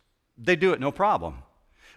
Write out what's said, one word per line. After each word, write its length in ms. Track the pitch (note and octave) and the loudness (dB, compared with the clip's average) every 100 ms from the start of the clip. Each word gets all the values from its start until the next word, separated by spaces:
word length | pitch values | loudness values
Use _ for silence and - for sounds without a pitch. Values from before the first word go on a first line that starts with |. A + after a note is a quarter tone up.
| _ _ _ - | _ _ _ -6
they 180 | A#2 E3+ | 0 2
do 160 | F#3 | 2
it, 80 | D#3 | 2
no 120 | C#3 | -2
problem. 520 | - G3+ D3 E2 C2 - _ _ _ - | 0 0 0 -4 -10 -20 _ _ _ -20